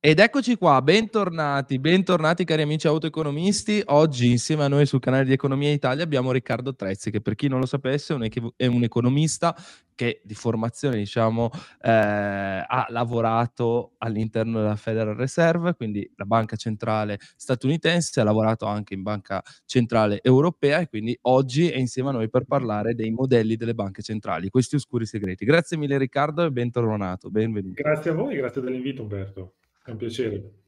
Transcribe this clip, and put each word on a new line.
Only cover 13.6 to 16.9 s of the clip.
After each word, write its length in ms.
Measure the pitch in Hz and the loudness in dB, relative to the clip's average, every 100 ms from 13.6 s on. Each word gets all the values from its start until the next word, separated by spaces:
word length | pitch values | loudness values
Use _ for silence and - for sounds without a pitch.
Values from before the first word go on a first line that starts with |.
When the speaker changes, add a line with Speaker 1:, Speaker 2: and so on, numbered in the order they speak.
| 120 120 120 _ | 0 0 -4 _
Speaker 1:
all'interno 600 | 113 107 110 113 110 113 | -6 -2 -2 -2 -2 0
della 160 | 107 104 | 0 -2
Federal 400 | - 110 107 107 | -4 -2 -2 -2
Reserve, 580 | 135 - 165 170 170 | -4 2 2 2 -2
quindi 340 | 175 113 101 - _ | -4 -4 -6 -8 _
la 80 | 101 | 0
banca 300 | 113 110 107 | 0 0 -4
centrale 640 | - 107 113 | -6 -6 -2